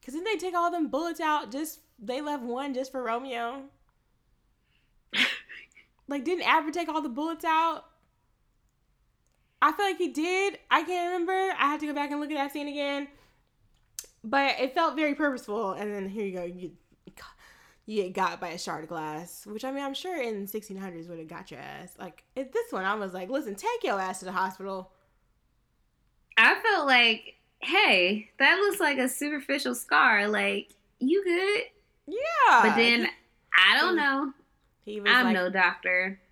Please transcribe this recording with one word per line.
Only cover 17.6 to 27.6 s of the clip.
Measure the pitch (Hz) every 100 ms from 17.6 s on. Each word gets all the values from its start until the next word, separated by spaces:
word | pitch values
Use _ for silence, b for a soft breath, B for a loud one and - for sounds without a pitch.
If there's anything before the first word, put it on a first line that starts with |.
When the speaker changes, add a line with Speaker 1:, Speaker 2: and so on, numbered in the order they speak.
| b b -
Speaker 1:
you | 214
get | 185
got | 185 185 175
by | 180
a | 170
shard | - 160
of | 156
glass. | 170 156 156 175 - -
Which, | 214
I | 262
mean, | 277
I'm | 277
sure | 269 370 349
in | 240 214
the | 196
sixteen | 220 214 190
hundreds | 190 170 165
would | 170
have | 160
got | 165 185
your | 139
ass. | 139 143 160 -
Like, | 180 - _ -
at | 269
this | 427 466
one, | 226
I | 190
was | 214 196
like, | 185 185
"Listen, | 269 240 196
take | 403 480
your | 392 202
ass | 190 185
to | 185
the |
hospital." | 185 190 190 196 190 185 _ _ _ _ _ _ _ _ _ _ _ _ _ _ -
Speaker 2:
I | 233 370
felt | 453 392 285
like, | 254 233 220 - - _ _